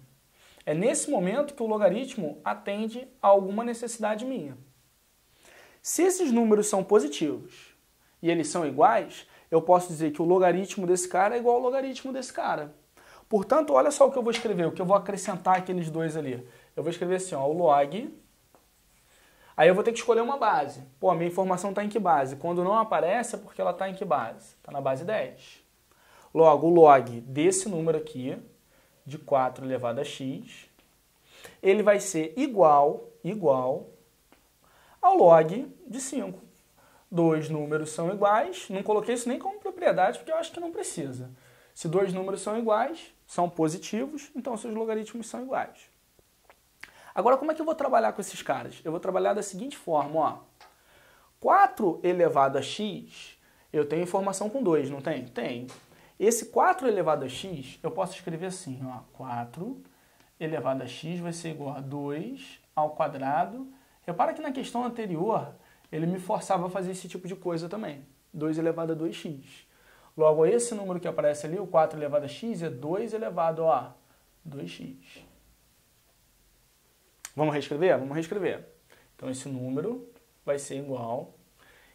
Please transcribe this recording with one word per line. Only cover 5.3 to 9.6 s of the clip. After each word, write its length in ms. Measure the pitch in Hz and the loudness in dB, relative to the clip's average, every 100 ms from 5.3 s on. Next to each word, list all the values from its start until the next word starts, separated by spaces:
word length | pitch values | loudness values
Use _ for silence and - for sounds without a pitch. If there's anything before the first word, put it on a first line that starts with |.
| _ - - - _ | _ -20 -20 -20 _
Se 220 | - - | -6 0
esses 300 | 359 370 339 | 2 2 2
números 340 | 233 233 208 208 | 2 4 4 2
são 160 | 196 | -2
positivos 920 | 190 208 - - 156 123 - - - _ _ _ _ _ | 4 4 4 -2 -4 -4 -10 -20 -20 _ _ _ _ _
e 100 | 165 | -2
eles 180 | 170 151 | 0 0
são 180 | 175 156 | -2 -2
iguais, 640 | 131 175 226 160 - - - _ | 4 6 6 -2 -10 -20 -20 _
eu 100 | 160 | 2